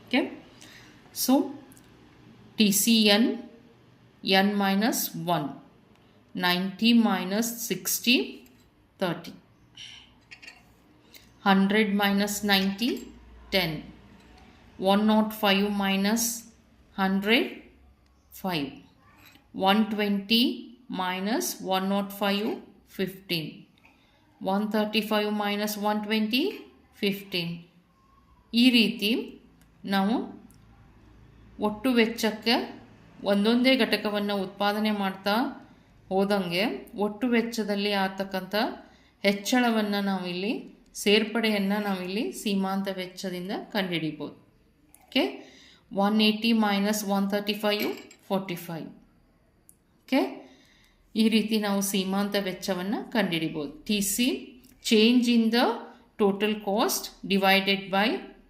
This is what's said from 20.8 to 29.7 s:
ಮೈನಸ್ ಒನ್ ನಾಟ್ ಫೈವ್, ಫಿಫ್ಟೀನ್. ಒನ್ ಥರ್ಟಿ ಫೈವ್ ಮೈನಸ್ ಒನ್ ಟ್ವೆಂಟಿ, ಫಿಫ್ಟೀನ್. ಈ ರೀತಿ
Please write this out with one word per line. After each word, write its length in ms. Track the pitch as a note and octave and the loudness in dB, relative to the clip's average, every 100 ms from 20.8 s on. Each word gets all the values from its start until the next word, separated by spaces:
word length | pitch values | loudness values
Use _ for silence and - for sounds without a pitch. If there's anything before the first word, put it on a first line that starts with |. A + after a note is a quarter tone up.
| - F#3 | -12 -6
ಮೈನಸ್ 480 | F#3 F#3 G3 C#4 F4 - F3+ | -4 -4 -2 -4 -4 -8 -4
ಒನ್ 120 | F#3+ G3 | -2 0
ನಾಟ್ 160 | G3+ G3 - | -2 -4 -4
ಫೈವ್, 260 | G3+ G3+ A3 - - _ _ - | -2 0 -4 -6 -12 _ _ -6
ಫಿಫ್ಟೀನ್. 540 | F#3 - - E3+ D3+ - - _ _ _ _ _ _ _ F#3 | -6 -6 -6 -4 -4 -12 -20 _ _ _ _ _ _ _ -4
ಒನ್ 180 | G3 G#3 | -2 0
ಥರ್ಟಿ 300 | G#3+ G#3+ A3 G#3+ | -2 0 -2 0
ಫೈವ್ 200 | G#3+ G#3 G#3 | -2 0 -2
ಮೈನಸ್ 320 | G3+ G3+ G#3+ G#3 G#3 | -2 -2 -4 -2 -2
ಒನ್ 100 | G#3+ G#3 | -2 -2
ಟ್ವೆಂಟಿ, 360 | A3 G#3+ B3 F#4+ - - _ _ - | -2 0 0 -2 -6 -18 _ _ -4
ಫಿಫ್ಟೀನ್. 520 | G3+ G3 - F3+ E3+ E3+ - _ _ _ _ _ _ _ _ A3+ | -4 -4 -6 -6 -6 -8 -14 _ _ _ _ _ _ _ _ 4
ಈ 80 | B3+ A#3+ | 6 6
ರೀತಿ 340 | G3+ - G3+ C#4 - - _ _ _ | 2 0 -2 -2 -4 -16 _ _ _